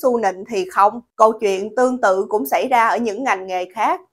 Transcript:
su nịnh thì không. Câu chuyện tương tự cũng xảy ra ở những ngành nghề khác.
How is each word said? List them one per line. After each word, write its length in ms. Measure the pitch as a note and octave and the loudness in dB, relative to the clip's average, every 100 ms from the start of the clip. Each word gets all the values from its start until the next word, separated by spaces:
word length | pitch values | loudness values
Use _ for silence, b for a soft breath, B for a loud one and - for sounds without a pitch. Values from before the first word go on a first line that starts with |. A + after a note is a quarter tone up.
su 160 | C4 A#3 | 0 0
nịnh 260 | G3 F#3 A3 | -2 -4 -6
thì 140 | G#3 F#3 | -6 -4
không. 300 | G3 G#3 A#3+ - - | 2 2 2 -14 2
Câu 160 | A3 | 2
chuyện 440 | A3 G#3 F#3+ G#3+ B3 | 4 -2 -2 -4 0
tương 240 | B3+ B3+ | 0 2
tự 260 | G#3+ F#3+ A3 | 2 2 0
cũng 180 | G#3+ C4+ | -2 -2
xảy 220 | E3+ B3+ | -2 2
ra 200 | B3 A3+ | 2 2
ở 80 | F#3+ | 0
những 280 | A#3 G3+ | -2 -4
ngành 220 | C4 F#3+ F#3 | -2 -4 -4
nghề 180 | F#3 F3+ | -6 -6
khác. 260 | A3 B3 F#4 _ | -2 -2 -2 _